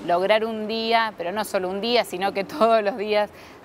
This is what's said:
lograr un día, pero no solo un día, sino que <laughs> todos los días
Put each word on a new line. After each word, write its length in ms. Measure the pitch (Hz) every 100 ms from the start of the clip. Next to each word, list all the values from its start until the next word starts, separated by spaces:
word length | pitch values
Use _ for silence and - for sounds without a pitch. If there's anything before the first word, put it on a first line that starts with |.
| 160
lograr 380 | 175 196 220
un 220 | 220 220 214
día, 480 | 226 226 226 220 -
pero 160 | 170
no 120 | 214
solo 240 | 202 196 180
un 120 | 196
día, 240 | 233 240
sino 280 | - 180 196
que 120 | 196
<laughs> 140 | 190 294
todos 240 | 226 226
los 140 | 202 190
días 340 | 208 208 208 - - -